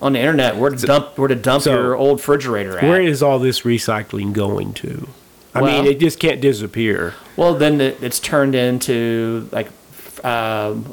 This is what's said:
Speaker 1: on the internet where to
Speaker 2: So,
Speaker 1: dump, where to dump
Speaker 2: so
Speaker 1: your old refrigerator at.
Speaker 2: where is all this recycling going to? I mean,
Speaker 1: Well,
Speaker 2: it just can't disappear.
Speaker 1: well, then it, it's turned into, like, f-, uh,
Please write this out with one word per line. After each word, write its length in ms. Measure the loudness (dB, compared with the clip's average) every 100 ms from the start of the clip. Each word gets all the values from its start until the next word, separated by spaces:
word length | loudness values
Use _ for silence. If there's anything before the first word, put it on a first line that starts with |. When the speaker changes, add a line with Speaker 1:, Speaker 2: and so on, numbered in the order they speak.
Speaker 1:
on 120 | -2
the 60 | 2
internet 360 | 2 2 2 2
where 140 | 0
to 100 | 0
Speaker 2:
So, 80 | 2
Speaker 1:
dump, 300 | 2 0 -2
where 100 | 0
to 80 | 0
dump 280 | 0 2
Speaker 2:
so 100 | 2
Speaker 1:
your 220 | 2 0 2
old 220 | 2 2
refrigerator 580 | 2 0 0 -4 -4 0
at. 60 | 2
Speaker 2:
where 140 | 4
is 200 | 2 2
all 160 | 2 2
this 240 | 2 0
recycling 720 | 0 0 0 -4 -4 -6 -4
going 400 | -2 -2 -2 -6 -8
to? 340 | -10 -10 -12 -18 -20 -20 -8
I 60 | -2
mean, 80 | 0 2
Speaker 1:
Well, 40 | 2
Speaker 2:
it 120 | 2
just 200 | 0 0
can't 180 | -2 2
disappear. 760 | 0 0 -4 -2 0 0 -4 -8 -10 0
Speaker 1:
well, 200 | 2 4
then 260 | 2 2
it, 160 | 0 -2
it's 180 | -6 -6
turned 360 | -2 0 2 2
into, 960 | 0 0 -2 0 0 -2 -2 -4 -6
like, 160 | -8 -8
f-, 580 | -12 -20 -20 -20 -8 -4
uh, 480 | -2 -2 -4 -4 -6 -8